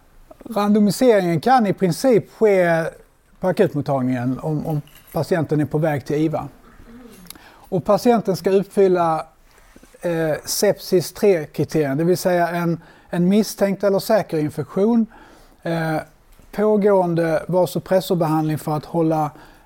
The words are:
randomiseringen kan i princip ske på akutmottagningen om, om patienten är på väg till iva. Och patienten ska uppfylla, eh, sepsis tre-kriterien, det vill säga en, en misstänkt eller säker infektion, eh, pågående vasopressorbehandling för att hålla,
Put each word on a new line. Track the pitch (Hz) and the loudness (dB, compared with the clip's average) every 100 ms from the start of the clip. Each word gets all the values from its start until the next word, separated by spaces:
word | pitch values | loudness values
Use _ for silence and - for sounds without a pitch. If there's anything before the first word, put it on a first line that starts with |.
| _ - - - | _ -20 -20 -20
randomiseringen | - 214 208 214 208 - 262 208 175 165 | -10 -4 0 2 2 2 4 4 2 0
kan | 233 262 208 | 2 2 2
i | |
princip | 175 190 156 269 220 - - | 0 -2 0 2 2 0 0
ske | 220 196 170 165 165 - - _ _ _ | 2 4 2 0 -2 -10 -20 _ _ _
på | 185 | -2
akutmottagningen | 180 185 147 143 139 127 127 123 127 | 0 0 0 -2 -2 -2 -2 -4 -4
om, | 160 151 165 | -4 -4 -4
om | 151 - - - | -6 -8 -18 -10
patienten | - 139 180 147 151 | -6 -2 -2 0 -2
är | 143 | -2
på | 156 | -2
väg | 160 147 - | -2 -2 -4
till | 147 | -2
iva. | 156 151 139 - - - - 233 240 - - - - | -2 -4 -10 -16 -20 -20 -20 -20 -20 -20 -20 -20 -20
Och | - - 190 | -20 -6 -4
patienten | - 202 247 233 190 175 | 0 2 4 2 0 -2
ska | 196 | 0
uppfylla, | 190 185 - 196 180 170 160 - _ _ _ _ - - - | 0 0 2 2 4 0 -2 -6 _ _ _ _ -20 -20 -8
eh, | 180 165 160 143 | -4 -2 -2 -4
sepsis | - - 202 190 - 185 - | -6 -2 0 0 0 0 0
tre-kriterien, | - 208 180 151 - 147 160 143 135 | 0 2 2 -2 -6 -2 -2 0 0
det | |
vill | 170 180 | 0 0
säga | 185 180 170 | 0 0 0
en, | 175 170 165 - - _ | -2 -4 -4 -8 -20 _
en | 180 175 | 0 2
misstänkt | 208 208 - 202 190 | 2 0 0 -2 0
eller | 202 196 | 0 0
säker | - 220 165 165 | 2 0 0 -2
infektion, | 151 151 147 - 208 233 214 - - - - _ | -4 -6 -6 -2 2 2 0 -6 -20 -20 -20 _
eh, | 170 165 160 160 - _ _ - - | -6 -4 -2 -4 -6 _ _ -20 -10
pågående | - 208 214 202 196 175 165 165 156 - | -2 0 2 4 2 2 0 0 -2 -2
vasopressorbehandling | 180 175 175 - 190 - 180 165 156 156 151 | 0 0 -2 -2 -2 0 -2 0 0 0 -4
för | - 151 | -4 -6
att | |
hålla, | - 165 160 156 151 - - - | -4 -2 0 0 -4 -8 -20 -20